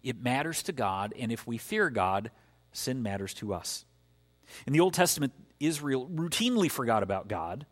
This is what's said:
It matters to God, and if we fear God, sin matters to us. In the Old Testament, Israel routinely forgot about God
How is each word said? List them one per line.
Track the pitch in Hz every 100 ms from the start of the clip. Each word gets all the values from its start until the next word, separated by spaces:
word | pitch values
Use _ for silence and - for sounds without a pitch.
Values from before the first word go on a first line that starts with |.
It | 127 120
matters | 123 131 156 156
to | -
God, | 143 104 95 104 -
and | 117
if | 113 -
we | 117
fear | - 214 190
God, | 110 92 98 107 - _ _ _
sin | - - 127
matters | 110 98 98 -
to | 107
us. | 90 - - - _ _ _ _ _ - - -
In |
the | 147
Old | 185
Testament, | 175 175 - 139 - - _
Israel | 147 151 147 131 131
routinely | 165 165 - 233 247 170
forgot | - 117 110
about | 95 98 101
God | 98 82 101 151